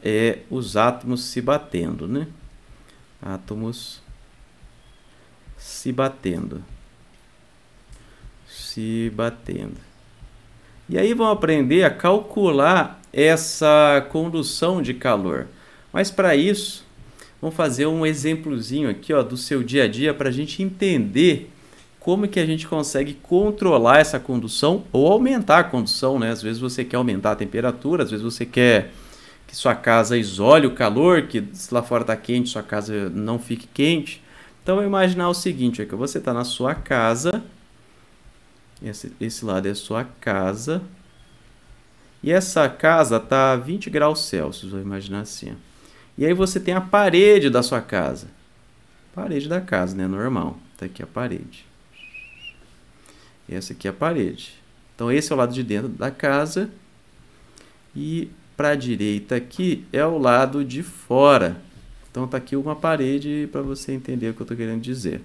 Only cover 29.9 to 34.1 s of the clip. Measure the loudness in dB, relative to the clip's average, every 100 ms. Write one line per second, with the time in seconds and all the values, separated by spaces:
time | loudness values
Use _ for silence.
29.9 | 4 4 0 -2 2 6 8 6 2 0
30.9 | 4 4 4 2 -4 -6 -10 -4 -2 0
31.9 | 0 0 -4 0 -2 -2 -6 -6 -6 -4
32.9 | -4 -4 -4 -4 -4 -6 -8 -6 0 2
33.9 | 0 -4